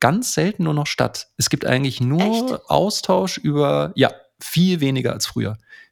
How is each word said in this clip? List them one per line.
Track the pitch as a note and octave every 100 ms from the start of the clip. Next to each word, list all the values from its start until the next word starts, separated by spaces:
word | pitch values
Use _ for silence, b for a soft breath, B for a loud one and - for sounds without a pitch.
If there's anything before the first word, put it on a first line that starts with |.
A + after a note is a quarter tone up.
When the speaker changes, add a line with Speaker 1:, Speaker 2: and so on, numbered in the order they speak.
Speaker 1:
ganz | A#2+ G3 B3
selten | - F3 G#3+
nur | D#3+
noch | D3+ D3+
statt. | - B2 - - -
Es | -
gibt | -
eigentlich | - B2+ C3+ -
nur | B2+ D#3
Speaker 2:
Echt? | G#3 A3+ B3+ - -
Speaker 1:
Austausch | D3 F#3+ - - F#3 F#3+ -
über, | D3+ D3 D3 C#3+ D3+
ja, | - B2+ - _ _
viel | - D#3+ F#3 F3
weniger | C#3 C3 A#2+
als | A#2 -
früher. | B2 G#2 A2 B B B